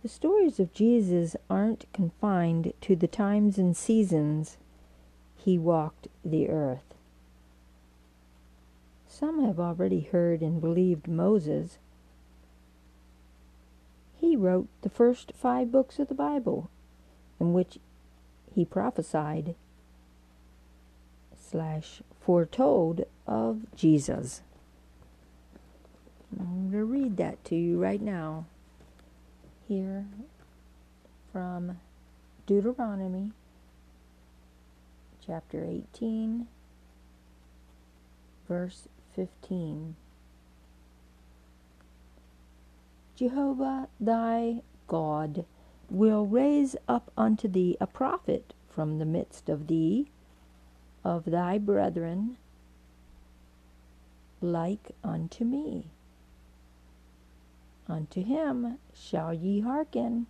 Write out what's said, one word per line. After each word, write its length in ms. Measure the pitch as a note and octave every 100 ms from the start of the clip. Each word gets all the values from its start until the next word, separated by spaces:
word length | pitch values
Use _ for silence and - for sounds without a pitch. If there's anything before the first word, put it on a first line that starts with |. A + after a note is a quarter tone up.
The 140 | A#3
stories 440 | - D#4 G#4 F4 C#4+
of 140 | F3+
Jesus 640 | - A3 A#3+ F#3+ F3 E3 - -
aren't 340 | F#3+ G#3+ A3+ -
confined 800 | - E3+ - G#3 F#3 E3+ E3 E3 -
to 160 | - F3+
the 120 | E3+
times 500 | - G3+ G#3 G#3 G3
and 180 | F3+ E3+
seasons 800 | - A3 G3 D#3+ D3+ D3+ D#3 - - - - - - - - -
he 220 | - F#3
walked 500 | E3 E3 D#3 - - -
the 240 | - D#3+ -
earth. 460 | D#3 C#3 B2+ - - - - - - - - - - _ _ - _ - - - - - - - - -
Some 380 | - D4+ D#4+
have 160 | B3+ E3+
already 400 | F3 E3+ F#3 F3+
heard 400 | D3+ F3 E3+ E3
and 220 | D#3+ E3+
believed 460 | D#3+ E3+ F#3 E3 -
Moses. 680 | E3 F3+ G#3+ D3 D3+ E3 - - - - - - - - - - _ - - - - - - - - - - - - - -
He 160 | E4
wrote 340 | D4 F#3 F#3 - -
the 80 | G3+
first 440 | - A#3+ B3 - -
five 340 | B3+ B3 B3
books 280 | C4 C4 -
of 100 | C#4+
the 60 |
Bible, 560 | C4+ C#4+ D4 A3+ D#3+ E3 - - - - - - -
in 140 | E3+
which 260 | F3 F3+ - - - - - - - -
he 100 | -
prophesied 920 | E3+ - G#3+ - D#3+ D#3 D3+ D#3+ D#3 E3+ - - - - - - - - - - - - - - - - - -
slash 640 | - E3+ D#3+ D#3 - - - -
foretold 880 | - F3 E3 - C4+ G#3+ E3 E3 - - -
of 400 | G#3+ A3+ A3 A3 -
Jesus. 640 | D#3+ D3+ C#3+ - B2+ - - - - - - - - - - - - - - - - - - - - G3
I'm 320 | F3+ F3+ F#3+
gonna 140 | G3+
read 340 | A3 C4+ C4+ F3+
that 260 | D#3+ - -
to 100 | E3+
you 220 | E3+ F3
right 220 | F#3 G3+
now, 460 | G#3 F#3 D#3 D#3 D#3+ - - - - - - - - - - - -
here 400 | G3 F#3+ G3 G3+ G3+ C#4+ - - - - - - _ - - -
from 480 | F#3+ F3+ F3+ F3 F3+ - - - - - - -
Deuteronomy, 840 | G3+ G#3 B3 A#3 G3+ F#3+ F#3 G3+ - _ _ - - - - - _ - - - _ - - - - - -
chapter 420 | - E3 - D#3+
eighteen, 840 | E3 F3 G#3 - A3+ A3 A3 A#3 A#3 - - - - - - - - - - - - - - _ - - - - -
verse 400 | F3 F3+ - - - -
fifteen. 800 | - F#3 - - F#3 D#3+ D3+ D#3+ D#3+ - - - - _ - - - - _ - - - - - - - - - - - - - - - - - - _ - -
"Jehovah 720 | - B3 C4 C#4 C4 C4+ C4+ C4 -
thy 600 | A3 A3+ A3+ A#3 A#3 A#3 - - -
God 580 | D#3+ D#3 D3+ D#3 D3 E3+ - - - -
will 340 | F#3+ A3 G#3+
raise 500 | G#3 A3+ C#4 D4 C#4 C4+ -
up 240 | A#3+ -
unto 320 | - A3 G#3+ A3
thee 300 | F#3 F3+ -
a 80 | F#3+
prophet 680 | - C4+ F#4 - E3 - - -
from 280 | - D#3 D#3
the 60 |
midst 460 | D#3 E3+ - - -
of 160 | D3 D3+
thee, 420 | E3 D#3+ G#3+ C#4+ - - - - - - - - -
of 220 | F3+ E3+ E3
thy 320 | E3+ F3 G3+
brethren, 800 | G3+ G3+ G3 E3+ E3 F3 A3 B3 - - - - - - - - - - - _ - - - - - - - -
like 520 | F3 E3+ E3 G#3 - -
unto 400 | G3+ E3 E3 -
me. 460 | A#3 C4+ D4+ F#3+ D#3 - - _ - - - - - - - - - - - - - - - - -
Unto 360 | E3 D3+ -
him 560 | G3 C#4+ D#4 B3+ A#3+ B3+ -
shall 380 | - - F3 D#3+
ye 280 | E3 F3+ G3+
hearken." 680 | A3 C#4 D4+ A#3+ A#3+ A#3 A#3